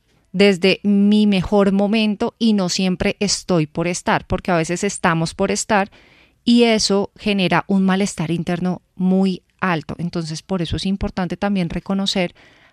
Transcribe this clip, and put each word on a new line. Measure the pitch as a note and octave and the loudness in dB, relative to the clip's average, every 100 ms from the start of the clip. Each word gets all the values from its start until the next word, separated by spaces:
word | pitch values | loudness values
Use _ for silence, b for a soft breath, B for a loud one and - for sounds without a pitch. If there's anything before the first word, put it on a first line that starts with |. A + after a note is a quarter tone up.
| _ _ _ | _ _ _
desde | F#3 G3+ F3 F#3+ - | 2 4 4 2 2
mi | G#3 G3+ G3+ G#3+ G#3 | 2 4 4 4 4
mejor | F#3+ D#3+ G#3 G3 | 2 2 2 4
momento | G3 G3+ A3 G#3+ G3 A#3 - | 2 2 0 0 -2 -6 0
y | A3+ | 0
no | G#3 F3+ | 2 0
siempre | - F#3 F3+ G3+ - | -2 -2 0 -2 -2
estoy | G3+ - - F3 D3+ | -4 -4 0 0 0
por | - F3 | -4 -4
estar, | F3+ - E3+ - | -4 -2 -2 -2
porque | F#3 - | -4 0
a | E3+ | -2
veces | D#3+ F3 | 0 -2
estamos | G3+ - F#3 E3 D#3+ | -4 -2 0 0 -2
por | - G3 | -2 -2
estar | G#3 - G#3 G3 b b b b b | -2 0 -2 -2 b b b b b
y | - A#3+ | 2 4
eso | A#3 A3 - G3 - _ | 4 2 2 0 -2 _
genera | G#3+ G3+ F3 E3+ - | -4 0 2 0 0
un | G3 | 0
malestar | F#3+ F#3+ G3+ - D#3 | 2 0 -2 -4 -4
interno | E3+ E3 F3 F3+ E3+ - | -4 -4 -4 -4 -6 -10
muy | - F#3 F#3+ F#3+ F3+ - _ | -4 0 2 2 -2 -10 _
alto. | F#3 D#3+ - - | -4 -4 -6 -8
Entonces, | E3+ F3 D#3+ D#3+ | -8 -6 -8 -10
por | - F#3+ | -6 -6
eso | D#3+ D#3 | -4 -4
es | F#3+ | -4
importante | G3 G3+ - F3 F3 | -4 -4 -4 -6 -4
también | G3+ G3 E3 | -2 -2 -2
reconocer | F3+ - G3 G3 G3 F3 b b b b | -6 -4 -4 -2 -2 -4 b b b b